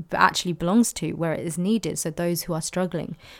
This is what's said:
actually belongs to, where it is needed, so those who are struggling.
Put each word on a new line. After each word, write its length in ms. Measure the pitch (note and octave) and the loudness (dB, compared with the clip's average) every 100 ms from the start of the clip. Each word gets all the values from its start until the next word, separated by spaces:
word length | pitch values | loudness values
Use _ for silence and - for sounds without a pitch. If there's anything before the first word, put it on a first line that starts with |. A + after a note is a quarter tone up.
| D#3+ | -2
actually 420 | - F#3 - F3+ | 4 4 4 -2
belongs 400 | D#3+ E3+ A3 A#3 | -2 2 4 4
to, 200 | - D#3+ | 0 -4
where 200 | D#3 E3 | -2 -2
it 120 | D3+ D#3 | -2 -2
is 120 | D#3+ | -2
needed, 400 | F3+ A3+ D#3 D3 | 0 2 0 -4
so 140 | E3+ | -4
those 320 | D#3 F3 E3+ | -2 0 -2
who 100 | - | -2
are 80 | D#3+ | -4
struggling. 560 | - F3+ F#3 E3+ - D#3 - | -2 -2 -2 -2 -6 -10 -14